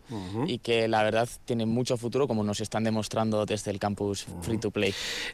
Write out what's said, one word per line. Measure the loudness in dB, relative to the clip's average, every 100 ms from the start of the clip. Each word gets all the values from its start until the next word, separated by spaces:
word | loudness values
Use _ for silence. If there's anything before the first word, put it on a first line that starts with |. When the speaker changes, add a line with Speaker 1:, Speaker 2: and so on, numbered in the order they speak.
| -8
Speaker 1:
Ujú. | -8 -4 -2 -2
Speaker 2:
y | -2
que | 2 2 4
la | 4
verdad | 4 4 0 -2
tiene | -4 0 2
mucho | 2 0 0
futuro, | 0 0 2
como | 2 0
nos | -2
están | -2 0 0
demostrando | 0 0 0 2 2 2
desde | 0 -2
el | -2
campus | -2 0 -2 -2 -6
Speaker 1:
Ujú. | -8
Speaker 2:
Free | -2 -2
to | 0
Play. | 0 0 0 -4 -6 -6